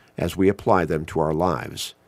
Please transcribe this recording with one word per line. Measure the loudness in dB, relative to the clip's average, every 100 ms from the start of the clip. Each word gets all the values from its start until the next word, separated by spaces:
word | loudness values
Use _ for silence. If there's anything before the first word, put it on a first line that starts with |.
| _ -6
as | -4 2
we | 2
apply | 2 2 2
them | 2 -2 -4
to | -2
our | 0
lives | 2 0 -2 -6 -10 -12 -14